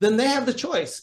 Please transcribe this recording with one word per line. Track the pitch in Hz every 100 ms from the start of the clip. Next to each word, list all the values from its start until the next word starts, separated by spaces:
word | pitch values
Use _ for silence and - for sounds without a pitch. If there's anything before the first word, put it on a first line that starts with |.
then | 208 220
they | 269
have | 277 254
the |
choice. | - 349 233 156 -